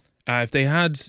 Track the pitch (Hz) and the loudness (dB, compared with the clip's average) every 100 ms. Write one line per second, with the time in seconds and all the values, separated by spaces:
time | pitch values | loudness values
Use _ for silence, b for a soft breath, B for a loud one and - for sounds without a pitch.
0 | _ _ - 123 117 139 135 165 170 143 | _ _ -2 0 0 0 2 2 0 -2